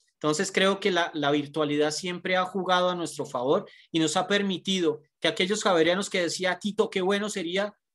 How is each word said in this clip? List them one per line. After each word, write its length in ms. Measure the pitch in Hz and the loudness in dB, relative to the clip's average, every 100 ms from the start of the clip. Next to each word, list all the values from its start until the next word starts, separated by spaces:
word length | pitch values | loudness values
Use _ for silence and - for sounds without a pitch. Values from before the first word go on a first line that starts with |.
| _ | _
Entonces, 380 | _ 151 151 190 | _ -2 0 0
creo 280 | 196 190 196 | 2 2 2
que 100 | 202 | 0
la, 220 | 175 170 | 0 0
la 160 | 165 143 | 0 0
virtualidad 640 | 147 147 156 147 147 151 | 0 -2 -2 -2 2 0
siempre 460 | 151 185 175 185 185 | -2 -6 -6 -2 0
ha 80 | 185 | 0
jugado 440 | 196 180 180 180 | -4 0 2 2
a 60 | 175 | 0
nuestro 320 | 160 - 135 | -6 -6 -6
favor 420 | 123 127 185 - - _ | -4 2 2 0 -14 _
y 80 | 165 | 0
nos 180 | 160 185 | 2 0
ha 100 | 180 | 0
permitido 760 | 202 196 175 - 190 165 147 - _ | 0 0 -2 -2 0 0 -2 -8 _
que 80 | 165 | -2
aquellos 360 | - 185 208 | 0 0 0
javerianos 460 | 214 175 160 185 196 | 2 4 4 2 0
que 120 | 190 | -2
decía, 360 | 170 - 185 175 | -2 -2 -2 -2
"Tito, 320 | 208 196 208 | -4 -2 0
qué 120 | 196 | 0
bueno 280 | 185 202 208 | 0 0 -2
sería 480 | 202 170 185 208 - _ | -6 -4 -2 -4 -8 _